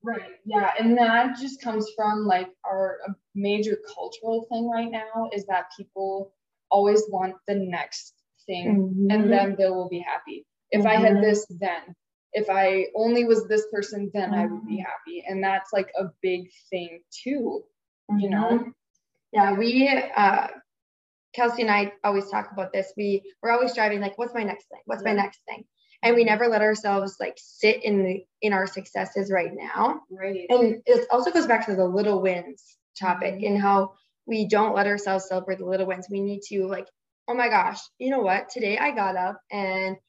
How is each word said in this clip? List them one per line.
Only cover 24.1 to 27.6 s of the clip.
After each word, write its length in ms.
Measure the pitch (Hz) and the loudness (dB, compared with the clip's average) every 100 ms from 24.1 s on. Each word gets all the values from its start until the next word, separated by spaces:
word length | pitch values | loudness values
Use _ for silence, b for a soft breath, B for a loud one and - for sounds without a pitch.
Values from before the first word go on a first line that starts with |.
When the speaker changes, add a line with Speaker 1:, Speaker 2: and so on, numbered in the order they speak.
| 196 | -6
Speaker 2:
"What's 160 | 240 | -6
my 80 | 240 | -4
next 240 | 208 202 _ | -4 -6 _
thing? 120 | - - | -20 -10
What's 160 | 226 | -4
my 60 | 202 | 0
Speaker 1:
Yeah. 120 | 208 | 0
Speaker 2:
next 180 | 202 - | 0 -4
thing?" 200 | - - - _ b b | -16 -16 -18 _ b b
And 120 | 233 240 | 2 4
we 60 | |
Speaker 1:
Mm-hmm. 60 | 226 | 4
Speaker 2:
never 200 | 214 240 | 4 2
let 140 | 220 | 4
ourselves, 540 | 214 214 208 196 196 - | 2 2 0 0 -2 -6
like, 140 | 190 - | -10 -10
sit 480 | - - | -20 2